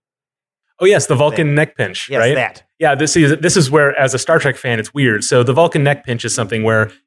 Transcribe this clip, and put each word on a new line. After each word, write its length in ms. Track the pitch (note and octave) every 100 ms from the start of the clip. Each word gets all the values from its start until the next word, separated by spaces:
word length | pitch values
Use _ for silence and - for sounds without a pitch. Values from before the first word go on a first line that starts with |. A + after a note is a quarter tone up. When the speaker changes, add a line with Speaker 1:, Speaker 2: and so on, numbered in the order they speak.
| _ _ _ _ _ _ _ -
Speaker 1:
Oh, 40 |
yes, 220 | F#3 F#3+ -
the 100 | C3
Vulcan 320 | D3 D3 D3+
Speaker 2:
thing. 60 | C#3+
Speaker 1:
neck 200 | D#3 -
pinch, 320 | G2+ F#2 -
Speaker 2:
Yes, 120 | C3
Speaker 1:
right? 140 | A#2 C3
Speaker 2:
that. 260 | A2+ - _ -
Speaker 1:
Yeah, 160 | D#3
this 220 | C3+ D3+ F3
is, 200 | D3 D#3
this 160 | E3+ F#3+
is 120 | C3
where, 300 | D3+ C#3+ C#3
as 160 | C3+
a 40 | C3
Star 200 | - E3
Trek 180 | C#3+ B2
fan, 220 | C3 A#2
it's 160 | G#2
weird. 300 | C#3+ C3 G#2+
So 180 | - C3
the 100 | A#2+
Vulcan 300 | C3 E3+ E3
neck 240 | C#3+ C#3+ -
pinch 180 | A2+
is 80 | A2+
something 300 | - G#2+ A2+
where 300 | A2 A2 G#2+ -